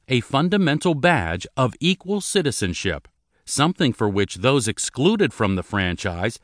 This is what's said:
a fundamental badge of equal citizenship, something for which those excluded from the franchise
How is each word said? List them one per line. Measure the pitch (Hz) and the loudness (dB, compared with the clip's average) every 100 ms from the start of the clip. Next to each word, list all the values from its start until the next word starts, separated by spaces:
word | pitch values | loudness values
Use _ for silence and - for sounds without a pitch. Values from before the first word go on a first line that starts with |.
| - | -2
a | 131 | -2
fundamental | - 139 175 202 175 147 185 | 0 0 2 2 2 2 0
badge | 151 170 160 85 90 - - | 2 2 2 0 -4 -4 0
of | 127 - | 0 0
equal | 165 190 180 202 | 0 0 -2 -6
citizenship, | - 202 151 - 98 85 98 76 - _ _ _ | -2 -2 0 0 -2 -2 -4 -4 -8 _ _ _
something | - - 151 180 147 | -8 -2 0 0 -2
for | 110 107 | 0 0
which | 98 98 - | 0 -2 0
those | 113 139 110 | 0 2 0
excluded | 104 - - 151 220 165 | -4 -6 0 2 2 0
from | - 104 95 | 0 0 0
the | |
franchise | - 104 92 87 101 85 101 - | -2 -2 0 -2 -4 -4 -4 -6